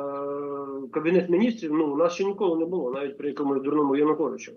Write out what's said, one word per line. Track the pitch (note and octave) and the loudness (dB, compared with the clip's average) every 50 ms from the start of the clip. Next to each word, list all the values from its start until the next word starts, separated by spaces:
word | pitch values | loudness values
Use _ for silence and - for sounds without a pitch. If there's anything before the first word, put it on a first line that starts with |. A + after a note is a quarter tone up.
| C#3 C#3 C#3 C#3 C#3+ C#3+ C#3+ C#3+ C#3+ C#3+ C#3+ C#3 C#3 C#3 C3+ C3+ C#3 B2 - | -6 -6 -6 -6 -6 -6 -6 -6 -6 -8 -8 -8 -8 -8 -10 -10 -10 -6 -4
Кабінет | D#3 D3+ E3 F3+ F3+ - - | -2 0 4 4 4 4 4
Міністрів, | E3+ F3 A3+ B3+ A#3 - - D#3 D3+ | 4 4 4 2 0 -2 -4 0 0
ну, | D#3 D#3+ | 2 2
у | D3 C#3 | 2 2
нас | C#3+ E3 E3+ E3+ | 2 2 2 2
ще | - G3 | 0 -2
ніколи | G3 G3+ G3+ G#3 F#3 E3 D#3+ | -2 0 0 0 2 2 2
не | E3 | 0
було, | E3 F3+ F3+ D3 B2 | 0 -2 -2 -2 -2
навіть | B2+ C3+ C#3+ C#3 - - | -2 -4 -4 -6 -6 -6
при | C#3 D3 | -6 -4
якомусь | C3 - D3 C#3 C#3 C3+ C3 | -4 -2 0 0 0 0 0
дурному | C#3 D3+ D3+ D3+ C#3 C3+ | 2 2 2 4 4 4
Януковичу, | C#3+ D3+ D3+ D3+ D3+ E3 C3 A#2 - - - - | 4 4 4 4 2 0 -2 -4 -6 -10 -14 -12